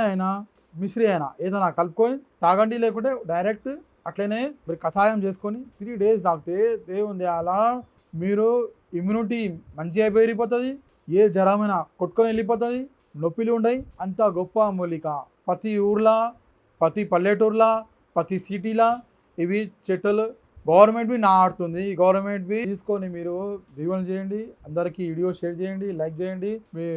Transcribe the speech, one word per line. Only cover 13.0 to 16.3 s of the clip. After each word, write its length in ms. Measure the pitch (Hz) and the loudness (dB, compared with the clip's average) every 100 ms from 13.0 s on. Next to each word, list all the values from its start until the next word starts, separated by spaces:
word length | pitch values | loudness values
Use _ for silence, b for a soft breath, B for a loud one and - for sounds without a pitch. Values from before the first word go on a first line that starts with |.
| _ 147 | _ -6
నొప్పిలు 280 | 165 165 226 233 | -4 -2 0 2
ఉండయి. 220 | 226 254 269 - | 2 0 -6 -10
అంత 160 | 190 185 214 175 | -8 0 0 0
గొప్ప 300 | 180 220 214 190 | -2 0 0 0
మూలిక 300 | 175 165 160 143 - _ - | -4 -6 -6 -8 -10 _ -4
ప్రతి 260 | 180 220 208 202 | -4 -2 0 2
ఊర్లో, 300 | 208 220 220 233 | 4 4 4 0